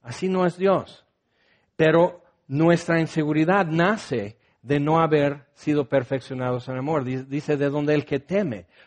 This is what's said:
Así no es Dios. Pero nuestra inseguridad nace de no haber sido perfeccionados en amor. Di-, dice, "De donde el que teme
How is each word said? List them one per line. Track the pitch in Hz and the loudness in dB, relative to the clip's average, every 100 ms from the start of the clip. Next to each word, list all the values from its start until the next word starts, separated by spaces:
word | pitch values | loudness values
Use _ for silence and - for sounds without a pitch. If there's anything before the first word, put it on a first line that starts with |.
Así | - 123 185 | -18 -8 -4
no | 185 180 | 0 0
es | 175 | 0
Dios. | 190 180 101 - _ _ _ _ _ _ _ _ | 0 0 -2 -16 _ _ _ _ _ _ _ _
Pero | 156 160 175 - _ _ _ | 4 6 4 0 _ _ _
nuestra | 139 165 170 - 165 | 0 4 4 2 0
inseguridad | 160 - 151 151 160 202 175 | 0 -2 -2 0 2 2 2
nace | 160 175 214 - 123 101 - _ _ 113 | 2 0 0 -4 -6 -6 -12 _ _ -4
de | 143 | -2
no | 143 160 | 2 2
haber | 160 156 143 143 - | 2 2 0 -4 -14
sido | _ - 147 135 | _ -2 -2 0
perfeccionados | 139 123 135 - 131 127 123 120 | -2 0 -6 -6 -6 -4 -4 -6
en | 127 | -8
amor. | 135 156 127 | -4 -2 -2
Di-, | 131 | -6
dice, | 135 139 143 147 | -6 -8 -4 -2
"De | 143 | 0
donde | 147 147 | 0 0
el | 151 | 0
que | 143 139 | 0 -6
teme | - 190 190 104 87 _ | -4 -4 -2 -6 -12 _